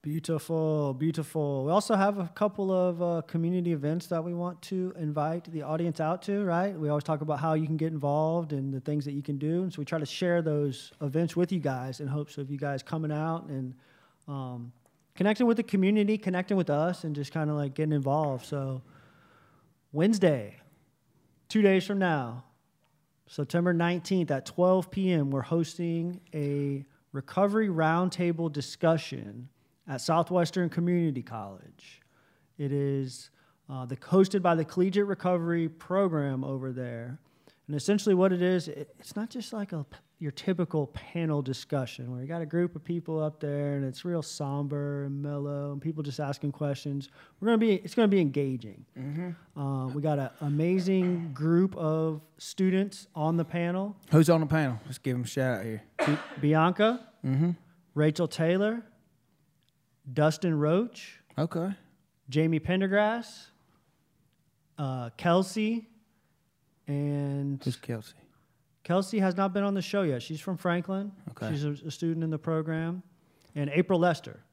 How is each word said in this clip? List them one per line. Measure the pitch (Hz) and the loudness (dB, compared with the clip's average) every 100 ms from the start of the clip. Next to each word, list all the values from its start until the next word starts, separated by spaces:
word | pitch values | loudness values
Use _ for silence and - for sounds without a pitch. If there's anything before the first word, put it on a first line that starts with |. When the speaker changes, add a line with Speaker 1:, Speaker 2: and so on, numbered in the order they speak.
Speaker 1:
Beautiful, | 147 160 156 160 - 160 156 151 147 | -4 -6 -2 -4 -2 0 2 2 0
beautiful. | 131 156 160 156 160 147 139 | 0 -2 -2 -4 -2 -2 0
We | 139 | 2
also | 185 - 208 | 2 2 2
have | 196 202 | 2 0
a | 170 | -6
couple | - 208 202 190 | -2 -2 0 0
of, | 185 180 170 | 2 2 0
uh, | 175 170 | 0 0
community | 156 165 165 180 175 | -2 -2 0 0 0
events | 156 147 170 - | 0 0 -2 -2
that | 170 | -4
we | 170 | -2
want | 170 175 170 | -4 -6 -8
to | - 190 185 175 | -6 -4 -4 -4
invite | 156 151 151 170 165 | -4 0 -2 -4 -6
the | 165 | -8
audience | 143 160 170 156 | -4 -2 -2 0
out | 156 185 | -2 -2
to, | 202 202 | -2 -2
right? | 196 170 196 180 | 2 2 0 -2
We | 151 | 0
always | 147 | 0
talk | - 151 | 0 -2
about | 151 143 | 0 0
how | 160 | 2
you | 156 156 | 2 0
can | 156 | 0
get | 160 | 0
involved | 160 143 147 156 170 165 | 0 0 2 2 0 -2
and | 143 135 | -4 -4
the | 135 | -4
things | 143 147 | -2 -2
that | 143 | -2
you | 143 | -6
can | 143 143 | -4 -4
do. | 151 170 | -2 0
And | 185 | -2
so | 160 | -6
we | |
try | 143 165 | -4 -4
to | 143 | -4
share | - 180 175 | -2 2 2
those | 160 147 143 127 - _ | 2 0 0 -4 -12 _
events | 147 151 170 170 | -2 0 0 2
with | 175 | 0
you | 185 | 0
guys | 143 127 131 127 | 0 -2 -6 -6
in | 143 | -4
hopes | 147 147 - | -4 -4 -8
of | 135 | -8
you | 143 | -4
guys | 143 135 | -4 -4
coming | - 160 156 | -4 -4 -2
out | 151 156 165 - | -2 -2 -4 -6
and, | 135 127 127 _ _ _ _ - | -6 -8 -10 _ _ _ _ -10
um, | 139 127 123 120 - _ _ _ - | -8 -8 -10 -12 -16 _ _ _ 0
connecting | 190 214 240 | 0 4 4
with | 220 | 4
the | |
community, | - 196 190 214 208 214 | 2 2 4 4 4 2
connecting | 190 180 185 196 | 0 -2 0 0
with | 160 | 2
us, | 147 165 175 | 2 0 -2
and | 160 147 | -6 -4
just | 139 | -4
kinda, | 160 151 | -2 0
like, | 151 143 | 0 -2
getting | 139 156 | -2 0
involved. | 147 135 147 151 127 | 2 2 2 0 -2
So | - 143 135 131 - - - _ _ _ _ _ _ _ _ | -6 -6 -4 -6 -10 -20 -20 _ _ _ _ _ _ _ _
Wednesday, | 143 190 214 185 135 104 - _ _ _ _ _ _ _ _ _ | 2 2 6 4 4 -4 -14 _ _ _ _ _ _ _ _ _
two | 220 | 6
days | 202 190 190 | 6 6 2
from | 202 | 2
now, | 180 151 120 120 - _ _ _ _ _ _ _ _ | 2 2 -2 -8 -14 _ _ _ _ _ _ _ _
September | - 139 170 180 | -6 -2 2 2
nineteenth | 170 170 175 170 190 160 | 2 2 0 0 0 2
at | 139 - | -2 -2
twelve | - 180 185 175 | 2 4 4 2
P | 196 185 | -2 2
M, | 170 139 | 2 2
we're | 135 | 0
hosting | 127 170 160 - 170 170 170 180 _ | 0 0 0 -4 -4 -2 -4 -8 _
a | 156 143 143 143 139 139 _ _ | -6 -4 -2 -2 -4 -8 _ _
recovery | 139 - - 202 214 214 | -12 -4 0 2 2 2
roundtable | 165 160 165 185 - 175 165 165 | 4 4 4 2 2 0 0 -2
discussion | 147 - - 165 160 - 131 101 110 127 _ _ _ - | -4 -8 2 4 4 0 -10 -10 -14 -16 _ _ _ -10
at | 131 | -6
Southwestern | - 170 165 180 165 185 175 | 0 2 2 2 2 0 -2
Community | - 175 175 165 127 | 0 2 2 2 -2
College. | 120 113 101 95 - - - - _ _ _ _ _ - | -8 -10 -10 -14 -20 -20 -20 -20 _ _ _ _ _ -6
It | 143 | -2
is, | 143 139 139 131 123 - _ _ _ - | 0 0 0 -4 -8 -20 _ _ _ -12
uh, | 135 123 | -10 -8
the, | 131 | -10
hosted | - 185 190 202 | 4 6 6 4
by | 175 | 4
the | 165 | 4
Collegiate | 156 - 190 190 202 | 0 0 2 2 0
Recovery | 190 180 180 165 170 160 | 0 0 0 0 0 -2
Program | 165 - 190 196 160 143 131 | -6 -2 2 2 2 0 -2
over | 135 135 131 | -4 -6 -6
there. | 127 123 117 120 143 _ _ _ _ - | -6 -6 -8 -10 -12 _ _ _ _ -6
And | |
essentially | 147 165 208 208 | -2 2 2 6
what | 185 190 | 6 6
it | 180 | 4
is, | 180 185 160 | 2 2 -2
it, | 143 151 - | -12 -14 -16
it's | - 208 | -12 -8
not | 233 | -8
just | 254 214 | -10 -8
like | 220 202 | -8 -6
a, | 165 139 - _ _ | -6 -8 -14 _ _
your | 151 | -8
typical | - - 180 165 156 143 | -4 -2 0 0 0 -2
panel | - - 170 165 147 | -8 -8 -4 0 0
discussion | 131 131 - 143 123 - 123 | 0 -6 -4 -4 -4 -8 -10
where | 123 | -8
you | 135 | -8
got | 170 | -6
a | 156 | -2
group | 170 175 | 0 0
of | 170 | -4
people | - 175 165 160 | -6 -6 -2 -2
up | 151 151 | -2 -4
there | 147 143 143 143 | -4 -2 -2 -2
and | |
it's | 135 127 | -4 -6
real | 175 170 | -4 -4
somber | 151 - 143 143 143 143 143 143 | -4 -6 -4 -2 -2 -4 -4 -4
and | 143 139 | -6 -6
mellow | 143 143 143 143 143 | -6 -4 -4 -6 -6
and | 143 | -6
people | 156 156 | -6 -4
just | 143 131 | -6 -4
asking | 143 135 147 | -4 -2 -4
questions. | 139 147 139 147 139 139 - - _ | -2 -4 -2 -4 -6 -8 -20 -20 _
We're | 214 | 2
gonna | 226 | 4
be, | 226 | 4
it's | 190 - | 2 0
gonna | - 214 | 2 6
be | 196 | 6
engaging. | 151 139 139 127 110 - - - | 4 2 -2 -4 -8 -18 -20 -10
Speaker 2:
Mm-hmm. | 131 151 180 165 - 151 | -8 -6 -6 -10 -14 -6
Speaker 1:
Uh, | 139 135 131 | -4 -2 -2
we | 139 | -2
got | 151 147 | 0 0
an | 131 - | -2 -4
amazing | 147 147 170 190 180 190 180 175 170 | -2 2 2 2 2 2 2 0 -4
group | 135 156 170 190 190 | -2 4 6 4 2
of | 160 160 160 156 - - | 0 2 0 -2 -10 -18
students | - - 190 190 196 - - | -14 0 2 4 0 -6 -14
on | 165 156 170 | -2 0 2
the | |
panel. | 165 175 170 185 196 196 - | 0 -2 -2 -2 -4 -8 4
Speaker 2:
Who's | 156 160 | 6 8
on | 165 | 6
the | 151 | 4
panel? | 160 139 117 - | 2 0 -2 -8
Let's | 127 | -8
give | 131 123 | -4 -4
'em | |
a | 120 | -4
shout | - 131 113 | -2 0 -2
out | |
here. | 113 110 - - | -4 -8 -10 -2
Speaker 1:
Bi-, | - 151 - - | 0 0 -4 -2
Bianca, | 147 156 165 180 214 247 - _ | 2 4 4 4 2 2 -8 _
Speaker 2:
Mm-hmm. | 131 135 175 170 - _ _ | 0 2 2 0 -10 _ _
Speaker 1:
Rachel | 147 151 151 165 | 2 2 2 -2
Taylor, | - 165 185 208 233 226 _ _ _ _ _ _ _ _ _ _ _ 139 | 0 2 2 2 -2 -10 _ _ _ _ _ _ _ _ _ _ _ -6
Dustin | 127 151 156 180 151 | 2 2 4 0 2
Roach, | 151 180 233 - - - _ - | 4 2 0 -8 -20 -20 _ -4
Speaker 2:
Okay. | 170 165 180 196 _ _ _ _ - | -2 -2 -4 -6 _ _ _ _ -2
Speaker 1:
Jamie | 139 160 160 | 0 2 0
Pendergrass, | 160 185 190 202 214 233 226 - - _ _ _ _ _ _ _ _ _ _ _ _ - | 0 0 2 2 2 0 -8 -18 -20 _ _ _ _ _ _ _ _ _ _ _ _ -8
uh, | 139 127 120 - | -6 -6 -8 -2
Kelsey, | 175 175 190 220 214 233 - _ _ _ _ _ _ _ _ _ - | 4 4 4 0 0 -2 -6 _ _ _ _ _ _ _ _ _ -6
and | 143 147 143 143 139 139 139 | -4 -2 -2 -2 -4 -4 -4
Speaker 2:
Who's | - 123 | -4 -6
Kelsey? | - 113 - - _ _ _ _ _ _ | -8 -10 -10 -20 _ _ _ _ _ _
Speaker 1:
Kelsey | - 180 190 220 | -2 0 0 0
has | 190 180 | 0 2
not | 196 | 0
been | 190 | 0
on | 202 | 0
the | 196 | -2
show | 190 202 | -2 0
yet. | 175 127 | 0 -2
She's | - 156 | -6 -8
from | - 180 | -6 -4
Franklin. | 180 175 175 190 208 196 - | 0 0 -2 -6 -6 -10 -16
Speaker 2:
Okay. | - 110 | -8 -4
Speaker 1:
She's | 147 | -2
a, | 147 143 156 | -2 -4 -8
a | |
student | - 165 165 | -4 -2 -2
in | 160 | -2
the | 156 | -2
program. | - 160 156 160 165 180 - _ _ _ _ 147 | -2 -2 -2 -4 -4 -6 -12 _ _ _ _ -4
And | 139 | 0
April | 151 180 180 | 2 2 4
Lester. | 175 156 - - _ | 4 2 -6 -16 _